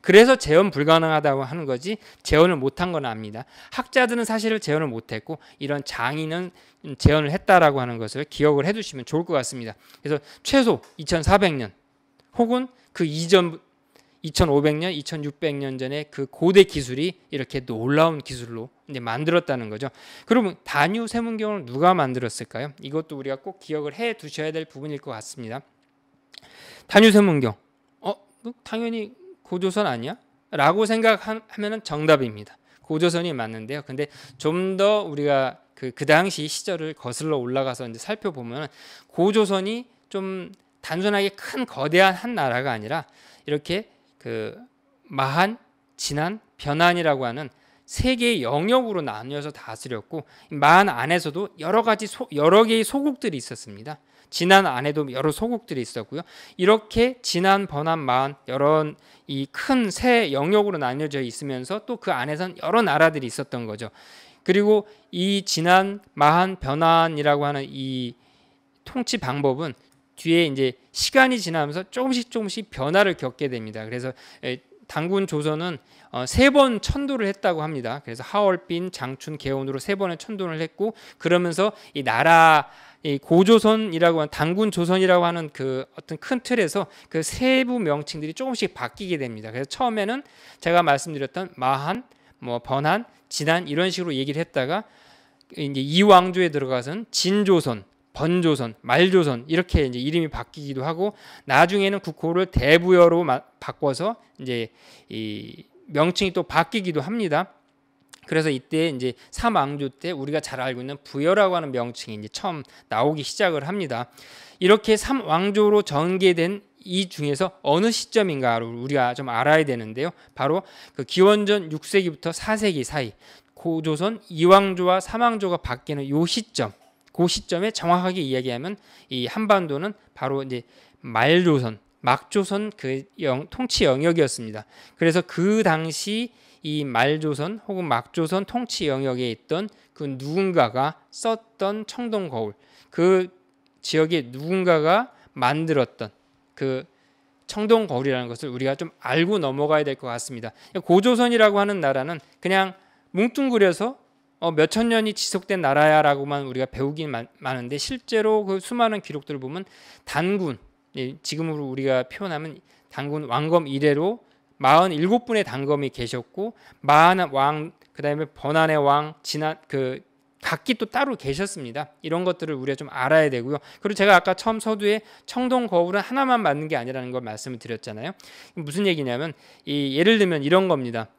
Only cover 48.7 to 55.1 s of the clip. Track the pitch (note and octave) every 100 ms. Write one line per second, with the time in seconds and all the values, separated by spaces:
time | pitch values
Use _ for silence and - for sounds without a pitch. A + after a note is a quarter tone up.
48.7 | B3+ A#3 F#3+ C#3 G#2+ A#2+ C#3+ D3 - -
49.7 | A2+ C3 A#2 - D#3+ - _ _ D3+ C#3+
50.7 | F3 G3 A#2+ C3+ F3 D#3 D3+ G3 - D#3
51.7 | G#3+ A3+ G#3+ G#3+ - - D3 D3+ G3 A3+
52.7 | A3+ G#3+ C#4 D4 B3+ A3 D3 - A#2+ -
53.7 | G2+ A#2 D3+ _ _ _ - F3 G3 F#3
54.7 | B2 C#3 D3 C#3+